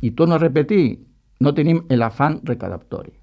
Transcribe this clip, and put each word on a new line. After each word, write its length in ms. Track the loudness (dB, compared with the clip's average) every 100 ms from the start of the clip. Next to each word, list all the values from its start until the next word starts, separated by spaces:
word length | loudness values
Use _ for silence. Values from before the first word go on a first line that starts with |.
i 80 | -4
torno 240 | 0 2 2
a 60 |
repetir, 580 | 2 0 0 2 2 -2 -14 _ _ -2
no 140 | 0
tenim 300 | 2 2 2 0
l'afany 500 | -2 0 -2 -2 -2
recaptatori. 720 | -6 -8 -8 -12 -12 -14 -14 -20